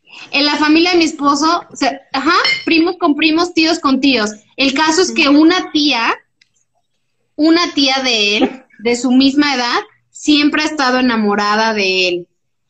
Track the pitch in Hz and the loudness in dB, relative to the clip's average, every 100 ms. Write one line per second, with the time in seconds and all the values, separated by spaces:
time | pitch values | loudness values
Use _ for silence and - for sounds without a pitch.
0 | _ - - 277 294 294 302 311 349 359 | _ -20 -8 -4 -2 0 2 2 4 2
1 | 311 - 285 294 311 349 - - 269 269 | 0 0 0 0 0 -2 -4 -4 -4 -4
2 | - 269 269 370 659 1077 302 320 330 359 | -8 -4 0 0 0 -2 0 2 0 0
3 | 349 294 311 311 349 330 320 339 285 262 | 0 2 0 0 0 0 0 0 0 0
4 | 277 240 214 - _ - 269 269 311 320 | 2 0 -2 -6 _ -4 -2 0 0 0
5 | 339 233 285 285 320 359 359 302 294 247 | 0 0 2 4 4 2 -2 -2 -2 -2
6 | 240 466 _ _ _ _ _ _ _ _ | -4 -6 _ _ _ _ _ _ _ _
7 | _ _ _ - 311 330 349 294 277 269 | _ _ _ -2 2 2 0 0 0 0
8 | 254 226 208 208 254 - - - 220 240 | -2 -2 0 0 -2 -4 -20 -6 -4 -2
9 | 269 254 269 277 294 254 240 330 427 _ | 2 2 2 2 -2 -2 -4 -4 -6 _
10 | _ - - 294 294 311 302 311 254 254 | _ -8 0 2 2 0 -4 -2 -2 0
11 | 254 226 208 202 208 214 226 214 190 185 | 0 0 0 -2 0 0 -2 -2 -2 -2
12 | 185 175 175 _ _ _ | -2 -4 -10 _ _ _